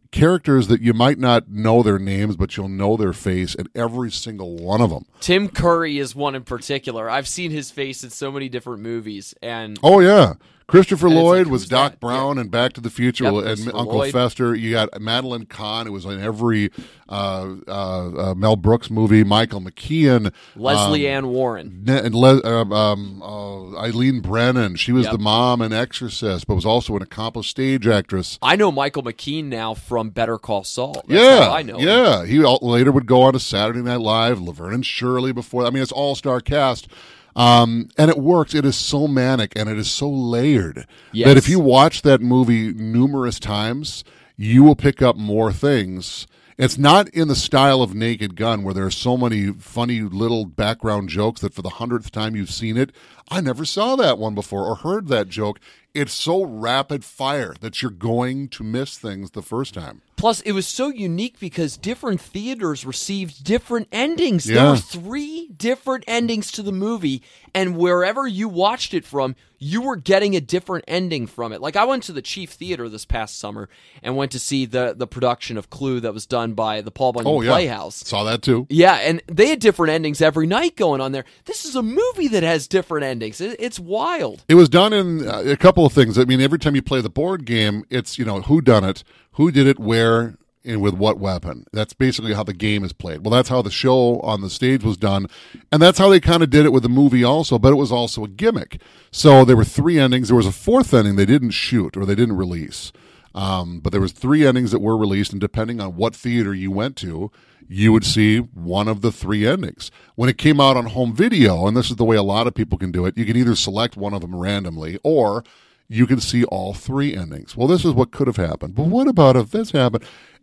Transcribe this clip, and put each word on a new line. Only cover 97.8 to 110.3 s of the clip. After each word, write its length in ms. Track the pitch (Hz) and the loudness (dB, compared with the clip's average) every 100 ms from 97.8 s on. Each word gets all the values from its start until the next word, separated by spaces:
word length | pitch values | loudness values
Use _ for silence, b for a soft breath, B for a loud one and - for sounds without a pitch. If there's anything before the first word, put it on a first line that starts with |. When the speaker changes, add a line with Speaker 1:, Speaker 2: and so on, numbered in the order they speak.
| 131 | 2
Speaker 1:
also 320 | 123 117 - | -2 -4 -6
a 60 | 107 | -12
gimmick. 500 | 95 220 185 - - b b b | -4 -2 -2 -6 -14 b b b
So 320 | - 156 135 | 4 8 10
there 140 | 127 120 | 10 8
were 80 | 107 | 4
three 340 | - 151 165 | 0 2 2
endings. 300 | 131 127 110 | 2 2 4
There 80 | 120 | 4
was 100 | 98 | 4
a 60 | |
fourth 400 | - - 247 - | -2 2 2 4
ending 240 | 123 104 98 | 4 4 2
they 80 | 98 | 4
didn't 240 | 143 120 | 4 2
shoot 480 | 95 - 123 90 95 | -4 -2 -2 -2 -4
or 80 | 98 | -2
they 100 | 101 | 0
didn't 220 | 117 95 | 0 0
release. 560 | 92 87 78 - - - b b b 95 | -4 -6 -10 -14 -18 -20 b b b -8
Um, 460 | 98 95 87 85 | -4 -4 -6 -8
but 100 | 73 | -4
there 80 | 101 | -2
was 140 | 95 | -2
three 340 | - 123 151 143 | -4 0 4 4
endings 240 | 127 120 | 2 0
that 80 | 113 | -2
were 160 | 104 110 | 0 0
released, 380 | 107 98 101 | 0 0 -2
and 80 | 98 | -4
depending 400 | 101 - 110 117 | -6 -4 -6 -6
on 160 | 98 87 | -8 -4
what 180 | 113 - | -4 -4
theater 380 | 123 120 101 | -4 -2 -2
you 180 | 98 95 | -4 -6
went 240 | 95 127 135 | -4 -6 -6
to, 320 | 90 80 104 b b b b | -10 -10 -10 b b b b
you 240 | 95 110 | 2 4
would 140 | 110 - | 4 2
see 320 | 107 107 110 | 2 4 2
one 500 | 120 - 85 95 104 | -2 -8 -6 -2 -2
of 140 | 104 | -2
the 100 | 113 | -4
three 340 | - 95 104 110 | -4 -4 0 0
endings. 460 | 185 160 - - b b b | 0 -4 -12 -18 b b b
When 140 | |
it 80 | 123 | -2